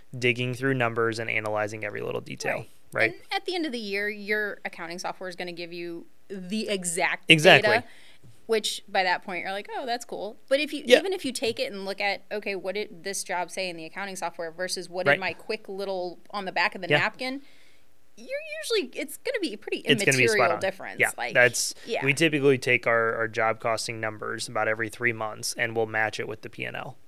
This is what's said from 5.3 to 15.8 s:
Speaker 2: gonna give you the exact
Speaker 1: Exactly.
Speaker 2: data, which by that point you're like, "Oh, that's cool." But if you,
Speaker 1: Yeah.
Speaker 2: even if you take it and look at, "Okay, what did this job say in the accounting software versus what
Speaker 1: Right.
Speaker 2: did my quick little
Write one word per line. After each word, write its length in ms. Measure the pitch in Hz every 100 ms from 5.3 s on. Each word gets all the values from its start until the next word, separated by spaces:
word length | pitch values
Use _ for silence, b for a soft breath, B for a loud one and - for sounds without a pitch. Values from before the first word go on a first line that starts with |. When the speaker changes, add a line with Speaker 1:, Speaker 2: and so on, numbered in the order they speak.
| 175
Speaker 2:
gonna 180 | 180
give 200 | 170 170
you 320 | 175 175 170 - - -
the 420 | 196 180 214 214
exact 600 | 196 180 175 160 175 -
Speaker 1:
Exactly. 360 | 160 175 143 208 220
Speaker 2:
data, 60 | - b b b - - -
which 380 | 220 214 - -
by 140 | 196
that 220 | 185 160
point 180 | - 175
you're 100 | 190
like, 160 | 196 285 415
"Oh, 120 | 262
that's 180 | 240 -
cool." 320 | 175 196 - -
But 100 | 277
if 120 | 302
you, 120 | 294 226
Speaker 1:
Yeah. 140 | 247
Speaker 2:
even 140 | 381
if 120 | 370 262
you 60 |
take 280 | - 226 233
it 120 | 147
and 120 | 196
look 160 | 196 196
at, 220 | 202 190 -
"Okay, 220 | 208 208
what 220 | 196 180 196
did 280 | 208 165
this 200 | 185 196
job 260 | - 180 170
say 180 | 196 185
in 60 | 165
the 100 | 160
accounting 300 | 185 196 185
software 360 | 175 - 165
versus 360 | 165 185 185 165
what 200 | 180 151
Speaker 1:
Right. 60 |
Speaker 2:
did 60 | 156
my 140 | 185
quick 340 | 165 - 214 214
little 520 | 190